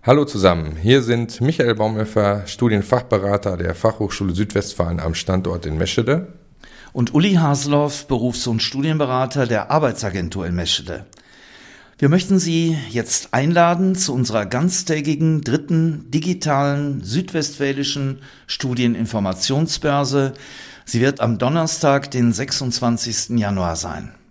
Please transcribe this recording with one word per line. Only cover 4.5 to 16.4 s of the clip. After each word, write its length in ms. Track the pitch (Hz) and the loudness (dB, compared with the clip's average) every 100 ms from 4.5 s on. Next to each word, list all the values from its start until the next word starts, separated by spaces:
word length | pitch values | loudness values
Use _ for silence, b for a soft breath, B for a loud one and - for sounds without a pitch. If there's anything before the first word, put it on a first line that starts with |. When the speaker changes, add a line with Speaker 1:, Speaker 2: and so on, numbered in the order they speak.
| 107 - - 85 85 | -2 -4 -4 -2 -2
Speaker 1:
am 160 | 80 85 | -4 -4
Standort 500 | - 92 92 87 82 | -2 -2 -2 -6 -4
in 120 | 78 | -4
Meschede. 560 | 92 - 113 156 185 - _ - B B B | -2 0 0 0 -2 -16 _ -20 B B B
Speaker 2:
Und 220 | - 120 | -4 0
Uli 220 | 147 196 185 | 2 4 4
Haseloff, 680 | 160 139 139 147 147 143 - | 4 2 0 0 0 -4 -4
Berufs- 380 | 127 123 117 123 | -2 0 -2 -2
und 140 | 110 | -2
Studienberater 840 | - 135 151 156 139 127 127 139 123 | -2 -2 -2 0 0 0 0 0 0
der 240 | 110 - | 0 0
Arbeitsagentur 760 | 151 143 104 104 95 85 95 85 | 2 2 0 -4 -4 -4 -4 -4
in 100 | 87 | -2
Meschede. 500 | 85 - - 76 - B B B B B B B B B | -2 -4 -4 -12 -12 B B B B B B B B B
Wir 120 | 143 | 4
möchten 280 | 175 185 190 | 4 4 2
Sie 400 | 175 165 165 156 110 | 2 2 2 0 -2
jetzt 440 | 117 110 - - | -4 -2 -4 -2
einladen 600 | 117 143 170 170 175 190 185 | 0 2 4 4 4 2 2
zu 180 | 170 | 0
unserer 320 | 127 123 113 101 | 0 0 0 0
ganztägigen 920 | 123 175 180 - 151 147 147 160 156 | 0 0 0 -2 -2 0 2 2 2
dritten 720 | 156 139 147 165 165 151 - | 0 -2 2 2 2 -2 -2
digitalen 920 | 143 160 180 | -2 0 -2